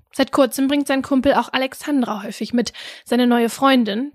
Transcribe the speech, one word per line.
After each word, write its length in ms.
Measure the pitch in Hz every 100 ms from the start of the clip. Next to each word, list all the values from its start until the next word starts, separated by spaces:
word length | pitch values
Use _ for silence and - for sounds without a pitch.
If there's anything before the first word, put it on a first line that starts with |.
| _
Seit 200 | - 269
kurzem 360 | - 262 - 269
bringt 180 | 285 277
sein 160 | 269
Kumpel 320 | 254 269 269
auch 180 | 220 233
Alexandra 720 | 262 269 - - 285 220 214
häufig 300 | 226 - 220
mit, 200 | 240 214 - - -
seine 220 | - 240 247
neue 220 | 240 233
Freundin, 640 | - 269 269 214 208 285